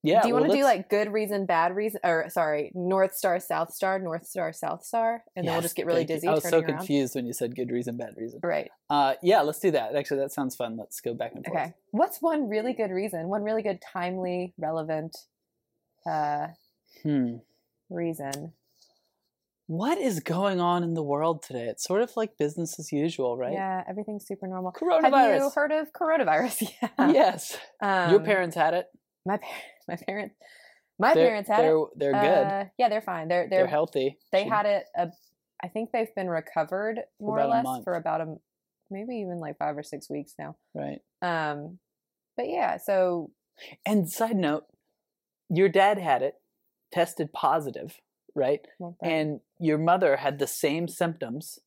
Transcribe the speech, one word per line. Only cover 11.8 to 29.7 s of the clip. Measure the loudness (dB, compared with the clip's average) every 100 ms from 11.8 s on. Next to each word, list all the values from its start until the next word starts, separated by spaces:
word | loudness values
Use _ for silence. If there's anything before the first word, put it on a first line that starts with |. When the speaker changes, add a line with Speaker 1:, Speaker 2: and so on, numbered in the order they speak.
| _
Speaker 2:
What's | 0 0 0
one | -2 0 -2
really | -2 -2
good | -4 -4
reason? | -2 -4 -6 -4
One | -4
really | -2 -2
good, | -2 -6
timely, | -8 -6 -6 -4 -4 -4 -6 -6
relevant, | -4 -4 -4 -4 -6 -14 -20 _ _ _ _ _ _ _ -4
uh, | -2 -2 -2 -6 -12 _ _ _ -6
Speaker 1:
Hmm. | 0 0 0 -4 _ _ _ _ _
Speaker 2:
reason? | -6 -4 -4 -6 -8 -10 _ _ _ _ _ _ _ _ _ _ _ -8
Speaker 1:
What | -4 0 0
is | 0 -2
going | -2 0 0 2
on | 2 2
in | 0
the | -2
world | -2 0 0 -2
today? | -6 -6
It's | -6 -6
sort | -2 0
of | 0 -2
like | -6 _
business | -2 -2 -6 -6
as | -4
usual, | -2 -2 0 -2 -2
right? | -4
Speaker 2:
Yeah, | -4 -4 -4 -6
everything's | -10 -8 -10
super | -10 -10 -8
normal. | -6 -8
Speaker 1:
Coronavirus. | -4 2 4 6
Speaker 2:
Have | 6 6 4
you | 2
heard | 0 0
of | 0 -4
coronavirus? | -4 0 2 4 2 0 -2 -6
<laughs> | -4
Yeah. | -6 2 6
Speaker 1:
Yes. | 8 6 2 -10 -12 -14 _
Your | 0 2 6 6
Speaker 2:
Um, |
Speaker 1:
parents | 6 2 2
had | 2 2
it? | 2 -4 _ _ _
Speaker 2:
My | -4 -4
par-, | -4 -14
<laughs> | -16